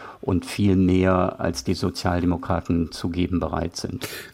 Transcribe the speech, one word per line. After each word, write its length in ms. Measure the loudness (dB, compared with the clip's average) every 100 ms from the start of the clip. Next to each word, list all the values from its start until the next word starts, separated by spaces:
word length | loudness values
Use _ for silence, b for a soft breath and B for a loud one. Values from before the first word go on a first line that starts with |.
| B B
und 240 | 0 0 0
viel 320 | 0 4 6
mehr, 640 | 6 6 6 4 2 -2
als 240 | -4 -4 -4
die 80 |
Sozialdemokraten 1200 | -2 -2 -2 -2 0 0 0 0 -2 0 0 0
zu 160 | -4 -4
geben 320 | -2 0 0
bereit 340 | -2 -2 -4 -6
sind. 320 | -8 -8 B B B